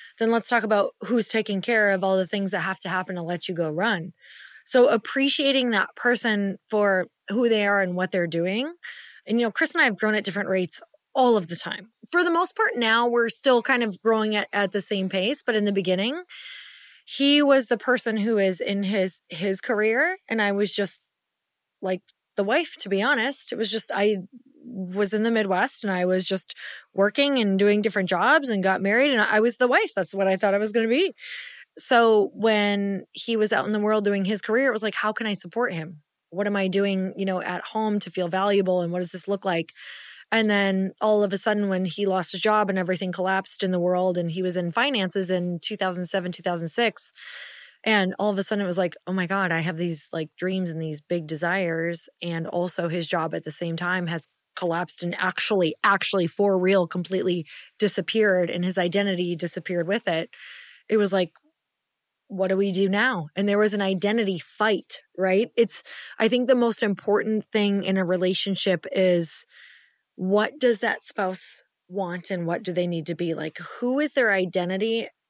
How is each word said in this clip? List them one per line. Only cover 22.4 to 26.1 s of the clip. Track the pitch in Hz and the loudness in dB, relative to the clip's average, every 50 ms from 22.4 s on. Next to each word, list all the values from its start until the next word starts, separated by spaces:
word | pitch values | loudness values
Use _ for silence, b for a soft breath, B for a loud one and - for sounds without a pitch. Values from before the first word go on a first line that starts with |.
| 196 | 0
wife, | 202 247 330 339 - - - | 0 0 0 0 -2 -8 -12
to | - 196 | -6 -4
be | 196 190 208 | -2 0 0
honest. | 262 294 233 226 269 277 - - - - | 0 0 0 0 -2 -4 -8 -10 -10 -6
It | |
was | - 226 196 | -6 -4 -4
just, | 220 220 - - 254 | -4 -6 -6 -6 -2
I | 202 202 208 214 190 175 - - 240 - _ _ _ - | 0 0 0 0 -2 -4 -10 -18 -20 -20 _ _ _ -18
was | - - 190 185 180 180 202 208 190 214 | -14 -12 -10 -10 -6 -2 -2 -2 0 0
in | 214 220 | 0 0
the | 233 | 2
Midwest | 226 226 214 190 185 180 220 269 - - - | 2 2 2 2 2 0 0 -2 -2 -6 -4
and | 202 190 | -2 -2
I | 180 180 | 0 2
was | 180 | 2